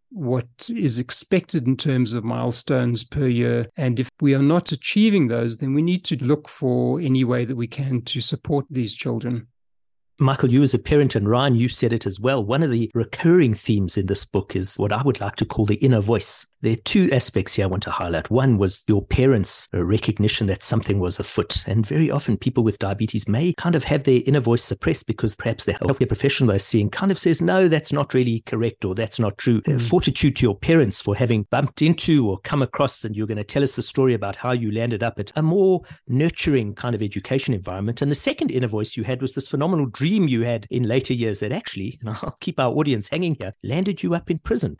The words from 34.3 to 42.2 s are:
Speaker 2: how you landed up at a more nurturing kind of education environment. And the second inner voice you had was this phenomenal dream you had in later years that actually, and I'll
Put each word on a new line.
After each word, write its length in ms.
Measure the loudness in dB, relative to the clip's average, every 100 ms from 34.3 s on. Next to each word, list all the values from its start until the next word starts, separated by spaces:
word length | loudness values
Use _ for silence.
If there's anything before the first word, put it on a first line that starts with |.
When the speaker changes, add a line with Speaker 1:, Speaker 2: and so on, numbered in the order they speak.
Speaker 2:
how 160 | -4 -4
you 220 | -2 -2
landed 320 | -2 -2 -2
up 160 | -4 -6
at 100 | -6 -2
a 60 |
more 400 | 2 4 4 2 -2 -16 -4
nurturing 640 | 0 0 0 0 0 0
kind 220 | -6 -4 -4
of 60 |
education 520 | -4 -6 -4 -4 -2
environment. 480 | -4 -4 -6 -4 -2
And 80 | -2
the 60 | -2
second 340 | -2 -2 -2
inner 160 | -2 -2
voice 300 | -2 -4 -6
you 80 |
had 180 | -6 -4
was 120 | -4
this 120 | -6 -6
phenomenal 400 | -2 0 0 -2
dream 220 | -2 0 2 2
you 160 | 0
had 240 | -2 -4 -4
in 140 | -4
later 300 | 0 0 0
years 240 | -2 -2 -2
that 140 | -4
actually, 460 | -6 -8 -10 -10 -10
and 80 | -10
I'll 280 | -10